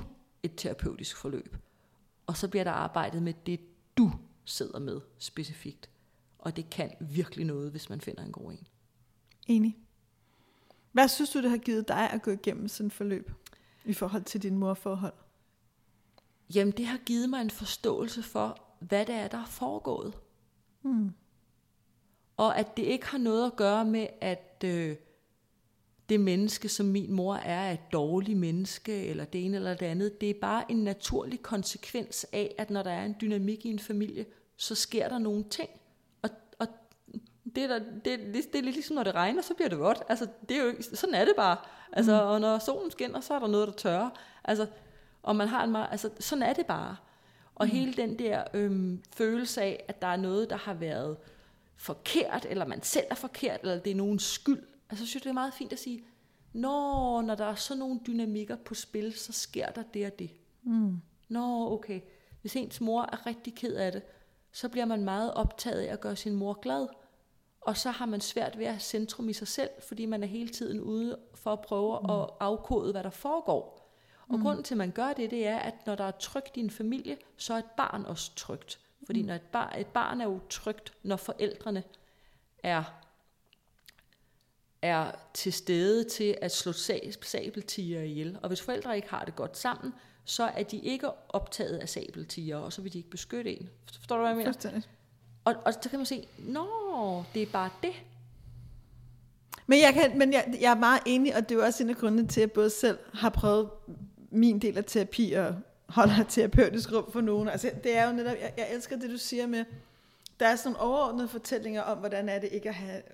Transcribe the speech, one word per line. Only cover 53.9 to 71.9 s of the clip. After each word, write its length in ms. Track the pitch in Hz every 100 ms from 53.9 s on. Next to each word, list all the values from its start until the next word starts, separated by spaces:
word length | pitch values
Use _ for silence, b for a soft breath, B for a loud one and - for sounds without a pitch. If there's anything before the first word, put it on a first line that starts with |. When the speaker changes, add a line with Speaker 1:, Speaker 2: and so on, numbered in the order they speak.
Speaker 1:
er 40 |
nogens 280 | 196 202 202
skyld. 400 | - - - 277 - - _
Altså, 120 | 208
jeg 60 | 233
synes, 140 | 269
det 60 | 262
er 40 |
meget 200 | 262 262
fint 180 | 262 262
at 60 | 254
sige, 260 | - 233 B B B B B
"Nå, 680 | 226 262 285 285 277 254 233
når 140 | 226
der 100 | 208
er 100 | 214
sådan 240 | 208 - 269
nogle 220 | 262 254 240
dynamikker 500 | 233 220 214 214 233
på 180 | -
spil, 380 | 226 - 214 220 220
så 140 | -
sker 380 | 226 - - -
der 120 | - 226
det 120 | 208 202
og 120 | 196
det." 120 | 175 - _ _
Speaker 2:
Mm. 340 | 247 226 208 175 - _ _
Speaker 1:
"Nå, 420 | 233 247 240 233
okay." 280 | 214 214 190 b b b b
Hvis 160 | 208 262
ens 240 | 247 -
mor 220 | 226 233
er 240 | 240 - -
rigtig 280 | 233 233
ked 200 | 226 240
af 180 | - 190
det, 100 | 190 - b b b b
så 160 | - 240
bliver 160 | 240
man 200 | 233 220
meget 300 | 196 190 233
optaget 460 | - 214 - 240 190
af 120 | 196
at 80 | 208
gøre 160 | 214 202
sin 180 | 220
mor 260 | 202 196 202
glad. 260 | 254 269 262 b b b b b b _
Og 160 | - 214
så 140 | 254
har 160 | 240 240
man 140 | 208
svært 380 | - - - 220
ved 60 | 226
at 60 |
have 80 | 214
centrum 480 | - 220 220 - 226
i 40 |
sig 160 | 208 208
selv, 220 | - 269 - -
fordi 180 | 220 226
man 160 | 214
er 40 | 202
hele 220 | 226 233
tiden 320 | - 233 208
ude 380 | - 220 233 247 -
for 180 | - -
at 80 | 214
prøve 400 | 214 202 208